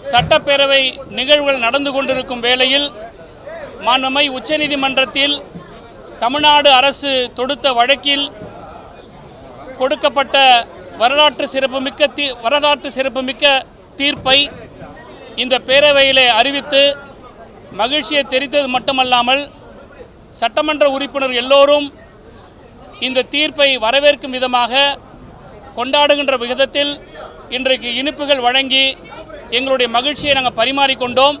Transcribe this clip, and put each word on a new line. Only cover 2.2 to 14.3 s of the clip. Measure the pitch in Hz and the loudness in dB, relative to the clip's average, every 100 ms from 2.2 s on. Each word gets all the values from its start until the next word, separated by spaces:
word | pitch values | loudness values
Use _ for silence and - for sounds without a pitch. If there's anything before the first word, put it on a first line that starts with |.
| 254 247 233 | -4 -4 0
வேளையில், | 254 254 269 285 - - - - - - 330 - - 202 | 2 2 2 -2 -8 -18 -18 -20 -20 -18 -16 -16 -8 0
மாண்புமை | 254 262 269 294 254 | 0 0 0 -2 -2
உச்சநீதிமன்றத்தில் | - 302 302 285 269 262 262 285 277 285 - - - - - - - - | -4 -4 -2 -2 -2 -2 -2 0 -2 -2 -8 -18 -20 -20 -20 -20 -20 -6
தமிழ்நாடு | 233 285 302 294 294 262 | -4 0 4 4 6 6
அரசு | 269 269 277 262 247 | 4 0 -4 -2 -4
தொடுத்த | - 254 285 277 | -4 -6 -2 -2
வழக்கில் | 240 240 277 285 285 285 - - - - - - - - - - - - - - 262 | 2 2 2 0 -2 -2 -10 -18 -18 -18 -18 -20 -20 -20 -20 -20 -20 -20 -20 -18 -4
கொடுக்கப்பட்ட | 254 302 302 254 269 277 269 240 226 - - - | -4 0 0 0 0 4 6 6 2 -12 -18 -2
வரலாற்று | 220 285 302 277 285 | 0 4 2 2 -6
சிறப்புமிக்க | 269 262 262 262 - 285 285 | -4 -4 -4 -6 -2 -2 -2
தீ-, | 285 240 | -6 -4
வரலாற்று | 226 285 294 285 285 | -2 0 2 0 -4
சிறப்புமிக்க | 247 262 247 262 262 285 269 - - - - | -6 -6 -4 -6 0 2 2 -2 -20 -20 -4
தீர்ப்பை | 277 294 262 | -4 -2 2